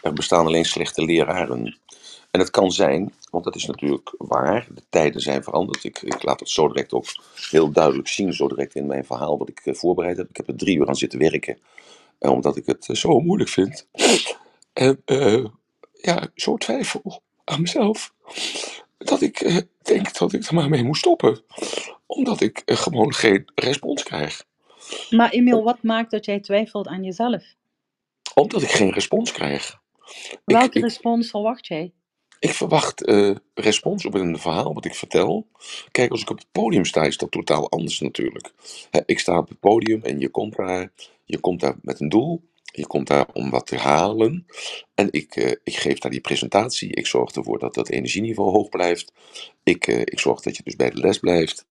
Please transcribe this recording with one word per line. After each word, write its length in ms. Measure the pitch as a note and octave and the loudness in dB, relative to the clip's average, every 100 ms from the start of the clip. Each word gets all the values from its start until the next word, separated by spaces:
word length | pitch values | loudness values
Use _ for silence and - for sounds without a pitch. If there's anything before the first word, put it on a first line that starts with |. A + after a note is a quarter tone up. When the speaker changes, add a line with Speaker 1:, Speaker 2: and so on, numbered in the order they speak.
Speaker 1:
Er 100 | D#2+ | -4
bestaan 340 | D2+ - F2 D#2+ | -4 2 4 6
alleen 180 | E2 | 2
slechte 400 | E2 - - - | 2 -2 -4 -2
leraren. 720 | D#2+ E2 D2+ F2+ D2 B1 A1+ - _ - - - _ | 2 2 2 0 -2 -4 -6 -12 _ -20 -20 -20 _
En 100 | F#2 | 0
het 100 | F2+ | 2
kan 200 | - G2 | 2 2
zijn, 420 | F2+ E2+ D2 G2+ _ - | 2 2 2 -2 _ -8
want 140 | E2+ | -6
dat 100 | - - | -6 -8
is 100 | - | -10
natuurlijk 480 | - C#2+ C2+ - - | -4 -2 -2 -6 -16
waar, 500 | - C2 C2+ A2 - | -4 0 2 0 -4
de 80 | - _ | -20 _
tijden 300 | - D2+ - | 2 2 0
zijn 220 | C2+ C#2 | -2 -4
veranderd. 400 | - D2+ F#2 - | -2 -2 -2 -6
Ik, 180 | - - | -10 -10
ik 200 | - - | -8 -4
laat 180 | - C2 | -2 -4
het 100 | - | -4
zo 180 | - D2+ | 2 2
direct 240 | C#2 C2 | 2 -2
ook 140 | B1 - - - - - | -4 -6 -16 -20 -16 2
heel 220 | D#2 D#2 | 4 4
duidelijk 360 | D2+ D#2 C2+ C#2 | 4 4 2 -4
zien, 240 | - G2 | -2 -2
zo 140 | E2+ C#2+ | 0 -2
direct 260 | C2+ C#2 | -2 -6
in 120 | - C#2+ | -6 -4
mijn 180 | C2+ | -6
verhaal 340 | C2+ B1 D2+ C#2+ | -6 -6 -2 -2
wat 100 | - | -4
ik, 120 | - | -6
eh, 140 | - | -6
voorbereid 420 | D2 F2 F2 E2+ F2+ | -2 0 0 -2 -4
heb. 120 | F2 | -8
Ik 80 | - | -10
heb 120 | - | -10
er 80 | C2+ | -4
drie 200 | F#2+ D#2+ | 0 2
uur 100 | C#2+ | 2
aan 80 | C#2 | 0
zitten 220 | - B1+ | -2 2
werken, 400 | D#2 D2+ - - _ - - - _ _ | 0 0 -6 -12 _ -20 -20 -20 _ _
eh, 120 | C2+ | 2
omdat 260 | B1+ C#2+ C2+ | 4 2 -2
ik 100 | - | -2
het, 220 | - - | -4 -2
eh, 80 | - | -2
zo 240 | - D#3 | 4 4
moeilijk 300 | E3+ G3+ - | 4 0 0
vind. 380 | - F#3+ - _ - - G#3 - - _ _ _ | 2 0 -2 _ 2 4 4 0 -10 _ _ _
En, 300 | - C3 C3+ | 2 2 2
eh, 400 | - C3+ C3 A#2 A2 _ _ _ - | 0 2 4 4 0 _ _ _ -20
ja, 360 | _ - F3 - | _ 0 0 -2
zo 220 | - - A3 | -6 -4 -2
twijfel 680 | - C#4 A3+ - F#3+ - _ _ | -2 -2 -4 -6 -10 -16 _ _
aan 160 | - D3 | -6 -2
mezelf, 540 | E3+ D#4 G#3 G#3+ - _ - - - - - - - _ | -2 2 2 0 -6 _ -18 -10 -8 -8 -10 -14 -20 _
dat 220 | - - | -2 0
ik, 180 | - - | 0 0
eh, 160 | - F3 - _ | 0 0 -2 _
denk 360 | - - G3+ - | 0 0 0 -2
dat 140 | - | -2
ik 120 | - - | -2 0
er 80 | |
maar 140 | E3 C#3+ | 0 2
mee 160 | D3+ | 2
moet 120 | A#2+ D#3 | 2 2
stoppen. 460 | F4+ E4+ A2+ G#2+ _ - - - - - _ | 2 4 4 2 _ -10 -8 -6 -10 -18 _
Omdat 340 | - B3 G3+ | -2 -2 0
ik, 180 | A2 - | -2 -2
eh, 120 | - A#2+ | -2 0
gewoon 380 | - B2 A2 | 0 2 0
geen 360 | - A2+ G2 - | 4 4 4 0
respons 480 | - B2 C#3+ - C#4+ | -4 -2 -2 -4 -6
krijg. 420 | - - D2+ - - _ _ _ - - - | -6 -6 -6 -8 -16 _ _ _ -16 -14 2
Speaker 2:
Maar 200 | A3+ A#3 | 4 4
Emiel, 340 | A#3 B3 A3+ | 4 4 4
wat 180 | A3 A#3+ | 2 0
maakt 280 | A3+ A3+ A3+ | -2 -2 -2
dat 140 | G#3+ | -6
jij 160 | G#3+ G3+ | -4 -6
twijfelt 460 | G3+ G3+ A3 G#3 F#3+ | 0 0 0 -6 -8
aan 180 | F3+ | -8
jezelf? 400 | F#3 F3+ A#3+ G3 _ _ _ _ _ _ _ _ - | -8 -4 -2 -2 _ _ _ _ _ _ _ _ 0
Speaker 1:
Omdat 280 | - C#3+ - | 2 4 2
ik 80 | - | 0
geen 220 | - G2 | 4 4
respons 400 | F#2+ - A3 A#3 | 2 0 0 -2
krijg. 480 | - D2 C#2+ - - _ _ - - - - - | -4 -4 -4 -6 -16 _ _ -20 -18 -16 -14 2
Ik, 100 | A3+ | 4
Speaker 2:
Welke 220 | B3+ - | 6 2
Speaker 1:
ik 40 | |
Speaker 2:
respons 480 | A#3 - A#3 A#3 A3+ | -2 -2 0 0 0
verwacht 360 | G#3 G#3+ B3 - | -2 -2 -4 -8
jij? 260 | D#3+ F3 _ _ _ _ _ | -8 -8 _ _ _ _ _
Speaker 1:
ik 120 | - | -2
verwacht, 520 | - - D#3 - - | -2 0 2 0 -4
eh, 320 | - G#2 G2+ G2+ _ | 4 4 4 2 _
respons 520 | - G#2+ G#2 - G3 - | 0 2 2 0 -4 -2
op 80 | |
een 240 | G2+ F2+ D#2+ | -2 -2 -2
verhaal 360 | E2+ E2 B2+ | -2 -2 -2
wat 100 | - | -6
ik 100 | - | -8
vertel. 540 | - - - G2 G#3+ - _ - - - | -10 0 2 2 -2 -6 _ -18 -16 -6
Kijk, 200 | - B2 | 0 0
als 120 | A#2 | 0
ik 80 | - | -6
op 80 | - | -10
het 140 | - | -6
podium 320 | - A3+ C3+ | -2 2 2
sta, 200 | E2 - | 2 2
is 120 | D2+ - | 0 0
dat 140 | D2+ | -6
totaal 400 | - D#2+ D2+ - | -6 0 0 0
anders 300 | E2 - - | -2 -2 -4
natuurlijk. 520 | C2+ - B1 - - _ - - - | -4 -4 -6 -6 -18 _ -20 -20 -2
Hè, 100 | D#2 - | -2 2
ik 120 | - | -2
sta 200 | - F2 | 2 0
op 100 | - | 0
het 120 | - | 0
podium 420 | G2 A2+ A2 A2 | 4 4 2 -2
en 160 | E2 C#2 | -2 -4
je 80 | C2+ | -4
komt 280 | - G#2+ G#2 | -4 -4 -6
daar, 360 | F#2 F#2 F#2 _ - _ | -4 -4 -6 _ -20 _
je 140 | _ D#2+ | _ -4
komt 200 | - F2 | -2 0
daar 160 | C#2+ - | -2 -2
met 180 | - C2+ | -8 -6
een 80 | D2 | 2
doel. 340 | G#2 D3+ E3+ _ _ - | 2 2 -6 _ _ -16
Je 140 | - D2 | -12 -4
komt 200 | D2 C2+ | -4 2
daar 200 | C#2+ - | 2 2
om 180 | - C2+ | -2 -2
wat 160 | B1+ - | -2 -4
te 100 | B1+ | -2
halen. 680 | B1+ D2+ F#2 A2 A2 F3 - - - - _ | 2 4 2 2 0 0 -10 -14 -14 -14 _
En 140 | - G2+ | -2 0
ik, 260 | D#2 D#2 - | 0 -4 -2
eh, 160 | B1 - | -2 -2
ik 120 | - - | -6 -4
geef 220 | C#2+ C#2 | -2 -2
daar 120 | B1+ | -4
die 100 | B1+ | -6
presentatie. 720 | - C#2 B1 G2+ A#2 - - | -4 -4 2 2 2 -4 -4
Ik 120 | - - | -4 0
zorg 260 | B1+ B1 | 0 0
ervoor 260 | - A#1 A1 | -4 -4 -4
dat 160 | B1 | -4
dat 140 | - A#1+ | -4 -4
energieniveau 600 | B1 - F#2 A2+ G#2 G2+ | -4 -4 -4 -4 0 2
hoog 180 | G2+ G2+ | 2 2
blijft. 440 | F#2 F2 F2 - _ - - - _ | -2 0 0 -6 _ -20 -20 -20 _
Ik, 240 | - F2 - | 0 0 0
eh, 140 | A#1 | 0
ik 200 | A1+ - | -2 -2
zorg 200 | - A#1 | -2 -2
dat 160 | - - | -4 -8
je 60 | |
dus 120 | - - | -14 -2
bij 140 | B1+ | -2
de 80 | - | 2
les 180 | D#2+ G#2+ | 0 2
blijft. 480 | - F2 D#2+ - _ | 2 2 2 -4 _